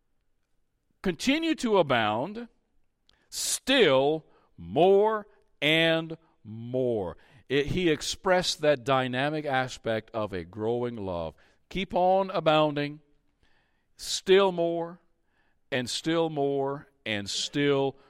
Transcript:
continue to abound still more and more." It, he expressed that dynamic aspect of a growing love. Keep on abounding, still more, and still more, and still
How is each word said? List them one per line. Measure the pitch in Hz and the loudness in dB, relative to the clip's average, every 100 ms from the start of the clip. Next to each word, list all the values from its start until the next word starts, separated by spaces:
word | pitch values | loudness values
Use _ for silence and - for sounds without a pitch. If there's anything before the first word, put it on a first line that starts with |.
| _ _ _ _ _ _ _ _ _ _ | _ _ _ _ _ _ _ _ _ _
continue | 190 170 - 302 330 311 | -6 -2 0 0 0 -2
to | 233 196 | 2 2
abound | 151 120 107 110 165 214 240 _ _ _ _ _ _ _ _ | 4 2 2 -2 -4 -10 -16 _ _ _ _ _ _ _ _
still | - - - - 269 180 131 143 160 - _ _ - | -8 -6 -4 2 4 6 6 4 0 -6 _ _ -18
more | 85 117 180 196 214 214 - _ _ - | -4 4 6 6 4 0 -8 _ _ -2
and | 143 160 165 165 165 160 _ _ | 2 2 2 0 -4 -12 _ _
more." | 107 113 117 127 127 113 87 - _ - - | -16 -14 -6 -2 0 -2 -4 -10 _ -20 -4
It, | 139 147 | -2 -2
he | 175 175 | 0 0
expressed | 151 - - 190 185 170 - | 0 -4 -4 0 0 0 0
that | 151 139 117 | 0 2 2
dynamic | 135 127 127 147 156 147 | 0 0 -2 -2 -4 -2
aspect | 131 127 - 117 110 - | -2 -2 -6 -4 -4 -4
of | 110 104 | -6 -4
a | 95 85 | -6 -10
growing | 95 107 120 123 117 | -6 -2 -2 -4 -6
love. | 95 87 80 - _ _ - | -6 -6 -6 -10 _ _ -12
Keep | 180 190 185 | -8 -4 0
on | 180 190 190 | 2 2 0
abounding, | 185 160 156 151 147 143 151 _ _ _ _ _ _ _ _ _ - | -2 2 4 2 0 -6 -8 _ _ _ _ _ _ _ _ _ -16
still | - - - 190 196 | -8 -4 4 6 4
more, | 175 170 170 170 180 _ _ _ _ _ _ _ | 2 -2 -4 -8 -14 _ _ _ _ _ _ _
and | 127 120 | -6 -4
still | - 160 165 165 | -4 -2 0 0
more, | 151 139 139 135 143 - _ | 0 0 0 -2 -6 -12 _
and | - 104 98 | -6 -6 -4
still | - - 143 143 139 135 - | -6 -4 0 0 2 -2 -6